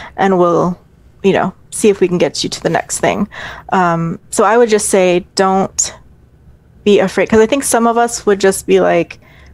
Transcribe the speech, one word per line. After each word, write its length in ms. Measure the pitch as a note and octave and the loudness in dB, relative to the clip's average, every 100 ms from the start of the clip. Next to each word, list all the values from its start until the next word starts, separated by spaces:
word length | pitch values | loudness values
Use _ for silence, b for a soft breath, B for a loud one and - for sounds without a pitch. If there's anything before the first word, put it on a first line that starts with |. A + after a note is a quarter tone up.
| B - | B -4
and 220 | F#3+ F#3 | 0 2
we'll, 420 | F3 E3 E3 F3+ _ _ - _ | 2 2 -2 -4 _ _ -20 _
you 100 | G3 | 0
know, 220 | E3+ F#3+ - - | 0 0 -6 -16
see 180 | - A3 | -2 0
if 100 | G3 | 2
we 80 | F3+ | 0
can 120 | F3 | 0
get 240 | D#3 - | -2 -4
you 80 | - | -8
to 100 | - | -6
the 80 | - | -4
next 300 | E3 - - | -4 -4 -4
thing." 280 | - - G#3 B B B B | -2 -2 -6 B B B B
Um, 460 | F#3+ F3+ E3+ E3 G3+ - | -2 0 0 -4 -8 -8
so 140 | - | 0
I 160 | G3+ A3+ | 2 4
would 100 | A#3+ | 2
just 200 | G#3+ - | 0 0
say, 360 | G3+ F3+ F3 F#3 | 0 2 0 -2
don't 600 | - F#3+ F#3+ F#3+ - - - - - _ _ - - _ - | 0 0 2 -2 -4 -8 -10 -20 -20 _ _ -20 -20 _ -6
be 160 | - G3+ | 2 2
afraid, 300 | F#3 - F3+ | 2 -2 0
'cause 100 | A3 | 2
I 80 | A3 | 2
think 160 | C#4 | 0
some 240 | - B3 A#3 | -2 0 0
of 100 | A#3 | 0
us 300 | A#3+ - - | 0 -2 -2
would 120 | G3+ | 0
just 280 | G3 F#3+ - | 0 0 0
be, 120 | F#3 | 0
like, 400 | F3+ F3 E3 - b b b | 2 0 -2 -8 b b b